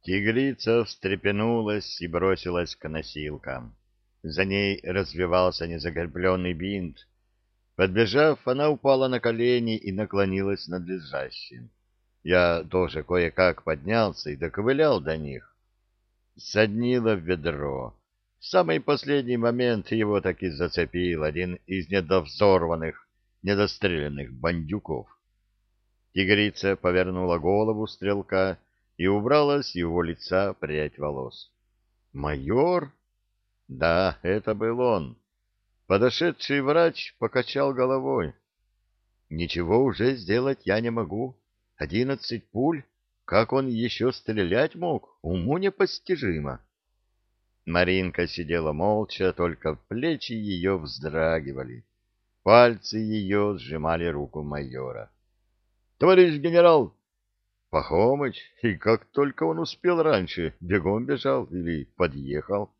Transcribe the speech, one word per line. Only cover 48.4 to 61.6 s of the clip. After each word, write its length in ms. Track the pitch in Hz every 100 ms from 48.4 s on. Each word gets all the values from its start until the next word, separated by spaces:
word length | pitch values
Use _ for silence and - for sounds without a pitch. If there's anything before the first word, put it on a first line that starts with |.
| 78 85 78
молча, 600 | 76 98 107 104 - 92
только 420 | 87 87 78 80 76 _
плечи 440 | 110 160 151 -
ее 460 | 113 104 92 92 95
вздрагивали. 1080 | 76 - 76 78 80 82 69 65 64 60 _ _ _ _ _ _
Пальцы 560 | 95 117 120 110 - 107
ее 580 | 107 107 95 101 104 95
сжимали 500 | 65 78 78 82 85
руку 360 | 73 71 76
майора. 680 | 73 71 69 64 65 57 55 _ _ _ _ _ _ _ _ _
"Товарищ 400 | 165 185 180 147
генерал!" 560 | 165 170 170 160 104 _ _ _ _ _ _ _ _
Пахомыч, 680 | 78 73 82 113 143 135 - - _
и 140 | 120
как 320 | 87 107 113 -
только 380 | - 143 -
он 140 | 160 165
успел 440 | 160 - 175 170
раньше, 520 | 156 113 87 - 80 -
бегом 460 | 85 98 85 107 127
бежал 380 | 135 139 135 101
или 380 | 90